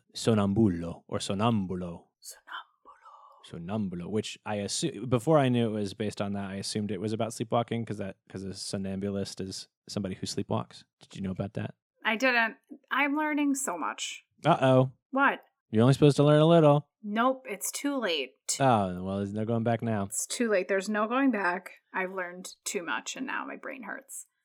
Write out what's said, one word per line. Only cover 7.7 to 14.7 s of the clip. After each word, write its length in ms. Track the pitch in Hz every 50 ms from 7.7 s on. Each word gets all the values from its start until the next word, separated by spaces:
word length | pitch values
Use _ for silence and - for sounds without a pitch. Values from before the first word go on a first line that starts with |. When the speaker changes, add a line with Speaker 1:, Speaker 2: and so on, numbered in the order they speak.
| 117 117 113
Speaker 1:
'cause 120 | - 104
that, 180 | 104 101 95 - _ _
'cause 160 | - - 95 95
a 60 | 95
sonambulist 920 | 98 - - - - 101 95 95 95 95 98 101 98 98 98 - - -
is 260 | 98 95 92 - - - _ _ _
somebody 280 | - - 107 98 92 98
who 100 | - 120
sleepwalks. 580 | - - 101 107 - 110 113 - - - - - _ _ _
Did 140 | - - -
you 60 | -
know 100 | 95 95
about 220 | 92 - 98 101 -
that? 200 | 110 107 - - _ _ _ _ _ -
Speaker 2:
I 120 | 226 226
didn't. 420 | 208 262 262 240 233 226 220 - - _ - - - _ -
I'm 240 | 226 262 294 285 277
learning 400 | 311 302 302 302 294 294 277 269
so 220 | 277 - - 175
much. 460 | 170 - 104 - - - - - - _ _ _ _ -
Speaker 1:
Uh-oh. 460 | 147 170 - 131 131